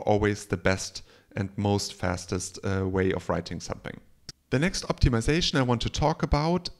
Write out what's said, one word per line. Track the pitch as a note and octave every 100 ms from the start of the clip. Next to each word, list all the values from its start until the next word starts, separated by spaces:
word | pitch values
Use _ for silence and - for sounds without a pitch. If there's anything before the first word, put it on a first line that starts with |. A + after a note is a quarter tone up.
| -
always | G#2 G#2 G2+ -
the | F2+
best | F#2+ F#2+ - - - - _ -
and | G2 -
most | G2+ G2+ -
fastest, | - F2+ F2+ - F#2 - -
uh, | G2 F#2+ F#2+
way | F#2+ F#2+
of | F2 -
writing | E2+ F2 E2+
something. | - - - - - _ - - _
The | B2+
next | F3+ - -
optimization | - C#3 A#2 A2+ D#3+ F3 C#3+
I |
want | B2 A#2
to | A2+
talk | - D3+ D#3+
about | D#3+ D3 D#3 F3+ F3